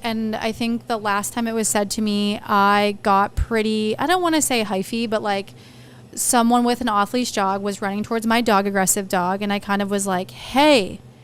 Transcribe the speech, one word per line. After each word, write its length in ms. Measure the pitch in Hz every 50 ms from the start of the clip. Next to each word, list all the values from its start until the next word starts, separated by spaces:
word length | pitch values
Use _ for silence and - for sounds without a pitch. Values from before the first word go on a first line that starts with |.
| -
and 320 | 233 220 220 220 220 214
I 160 | - - 226
think 360 | 214 - 247 233 233 233 -
the 100 | - 240
last 340 | 220 208 208 196 202 202 - -
time 140 | 247 233
it 60 | 226 226
was 160 | 226 220 -
said 200 | - 214 208 202
to 100 | - -
me, 380 | 214 214 208 208 208 202 208 214 -
I 540 | - 220 202 196 202 202 208 208 208 202 202
got 340 | - 214 196 196 202 214 -
pretty, 640 | - - - 240 220 214 220 214 214 214 214 220
I 100 | - 262
don't 140 | 285 359 370
wanna 200 | 349 339 320 311
say 220 | 269 - 262 233 214
hyphy, 460 | 202 214 190 196 - - 226 233 233
but, 120 | 214 214
like, 320 | 214 208 202 196 196 - - - - - - - - - - - - - -
someone 500 | - - - - 240 233 233 240 247 240
with 180 | 240 240 240
an 80 | 247 240
off-leash 420 | 214 202 202 202 - 247 247 233
dog 300 | - 220 196 190 196 202
was 200 | 196 202 202 -
running 220 | 220 196 196 208 208
towards 220 | - 226 226 220
my 160 | 226 226 233
dog, 260 | 240 233 214 196 202
aggressive 400 | 202 196 196 190 180 - 208 196
dog, 340 | 185 - 185 175 180 190 196
and 120 | 208 208 202
I 60 | 202
kind 220 | - - 202 196
of 80 | 202 196
was 160 | 202 202 190
like, 260 | 196 190 180 185 -
Hey, 680 | - - - - - 254 294 302 294 247 190 180 - - - - - -